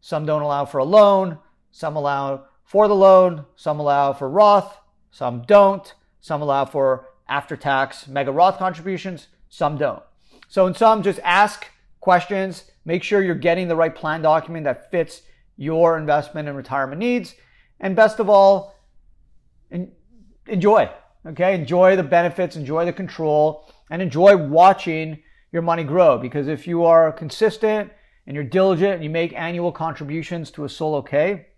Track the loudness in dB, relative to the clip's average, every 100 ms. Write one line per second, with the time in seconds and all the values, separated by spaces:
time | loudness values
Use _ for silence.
0 | -8 -8 -4 -4 -4 -4 -4 -4 2 6
1 | 6 4 -2 -8 _ _ _ _ -8 -6
2 | -4 -4 -6 -8 _ _ _ 2 2 4
3 | 6 6 4 -2 -16 _ -10 -6 -2 0
4 | 0 -2 -4 2 4 4 0 -18 _ _
5 | _ _ -8 -8 2 6 6 2 -10 _
6 | _ _ -10 -8 -4 -4 -4 -2 -2 -2
7 | -8 _ -8 -8 -8 -10 -4 -2 -4 -8
8 | -12 -8 -6 2 0 0 -8 -8 -12 -10
9 | -12 -16 _ _ _ -6 -6 -4 -6 -6
10 | _ _ _ _ _ -2 -2 2 2 2
11 | 0 -4 0 2 2 0 -20 _ _ _
12 | 0 0 0 -6 -6 -10 _ _ -6 -6
13 | -2 -2 0 -2 -2 -2 -2 0 -2 -2
14 | -8 -2 0 0 -2 -8 -6 -6 _ -6
15 | -6 -8 _ _ _ _ -6 2 2 2
16 | 0 -2 -2 -12 -12 -12 -8 -6 -6 -6
17 | -4 -4 -6 _ _ _ _ _ -6 2
18 | 2 2 2 6 6 4 -2 _ _ _
19 | _ _ _ _ _ _ _ -12 -12 _
20 | _ _ _ _ -10 -2 2 4 2 -6
21 | _ _ -18 -2 -2 -2 -2 4 4 4
22 | 2 0 0 -4 -8 -6 -8 -4 -4 -6
23 | -12 -6 -2 2 0 -2 _ _ _ -8
24 | -6 4 6 6 2 4 4 4 -4 -6
25 | -8 -12 _ _ _ -6 -4 -4 -2 4
26 | 4 4 -2 -6 -6 -8 -6 0 4 6
27 | 4 -2 -14 -2 -2 -2 -2 -2 -6 _
28 | _ _ -14 -12 -4 0 2 2 0 -2
29 | -6 -4 -4 -6 -8 -6 -6 -6 -10 -10
30 | -10 -10 -8 -12 -12 -12 -14 -8 -6 -6
31 | -4 -2 -2 -4 _